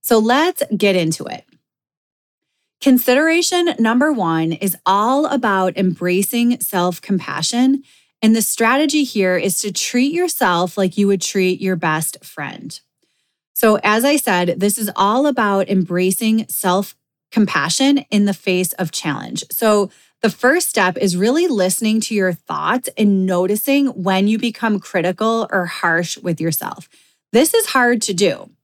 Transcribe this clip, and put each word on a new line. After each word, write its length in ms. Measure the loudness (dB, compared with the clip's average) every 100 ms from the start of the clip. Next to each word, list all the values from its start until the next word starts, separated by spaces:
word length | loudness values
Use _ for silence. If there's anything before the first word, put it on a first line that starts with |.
So 180 | 2 2
let's 440 | 4 2 2 -2 -4
get 220 | 0 2 2
into 300 | 0 -4 -8
it. 180 | -14 _ _ _ _ _ _ _ _ _ _ _ _ _ _
Consideration 920 | 4 4 4 2 4 2 2 0 0 0
number 320 | 0 2 2
one 420 | 0 0 0 -2
is 220 | -2 -4 -4 0
all 400 | 2 2 2 0
about 500 | 0 0 0 0 0
embracing 840 | -2 0 -2 0 0 0 0 0
self-compassion. 1200 | -2 -2 -2 -4 -4 -4 -4 -6 -4 2 2 2 -4 _ _ _
And 120 | 2
the 60 | 2
strategy 640 | 0 0 2 2 2 0
here 320 | -2 0 0 2
is 220 | 0 -4
to 120 | -6
treat 440 | -6 -4 0 0
yourself 640 | 0 -2 0 0 2 0 0
like 180 | -2 2
you 120 | 0
would 120 | 0
treat 400 | -2 -2 0 0
your 160 | -2 -2
best 480 | -2 -2 -4 -10
friend. 560 | -18 -12 -12 -12 -16 -18 _ _ _ _ _ _ _
So 240 | 0 2 2
as 180 | 2 2
I 120 | 2 0
said, 380 | 0 0 0 0
this 200 | 0 0
is 120 | -4 0
all 300 | 0 2 0
about 420 | 0 0 0 0
embracing 800 | 0 0 0 0 0 0 0 -2
self-compassion 1500 | -4 0 0 -2 -10 _ _ _ 0 2 0 -2 0 2 2 0
in 140 | 0
the 100 | 0
face 380 | 0 -2 -2 -2
of 180 | -4 -6
challenge. 540 | -6 -6 -6 -8 -10 -8
So 380 | -2 2 2 0 _ _ _
the 80 | -2
first 380 | 0 2 2 0
step 260 | 0 0 0
is 220 | -2 0
really 280 | 0 2 0
listening 540 | 0 0 0 0 0
to 140 | -2
your 180 | -2 -2
thoughts 560 | -2 _ -6 -2 -2 -4 0
and 300 | 2 2 0
noticing 640 | 0 0 -2 0 0 0
when 380 | -2 -2 2 2
you 120 | 0
become 420 | -2 -4 -2 -2
critical 680 | -2 -2 -2 -2 -2 -2 -2
or 140 | -2 -4
harsh 500 | -4 0 0 -2 -6
with 240 | -6 -4
yourself. 480 | -4 -4 -8 -12 -18 _ _ _ _
This 220 | 2 4
is 140 | 2 0
hard 340 | 2 2 2
to 120 | -2
do 360 | 0 0 0 -10 _